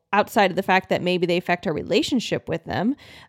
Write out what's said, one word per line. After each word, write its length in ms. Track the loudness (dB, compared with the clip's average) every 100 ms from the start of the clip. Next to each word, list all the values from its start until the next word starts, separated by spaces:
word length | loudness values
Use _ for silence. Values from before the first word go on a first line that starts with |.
| -4
outside 360 | -2 0 2 2
of 60 | 2
the 80 |
fact 240 | 2 0 2
that 120 | -2
maybe 260 | 0 0 2
they 100 | 0
affect 300 | 0 -2 -2
our 60 |
relationship 720 | -4 0 0 0 -2 -2 -6 -4
with 160 | -8
them, 320 | -6 -4 -2 -4 -8 -20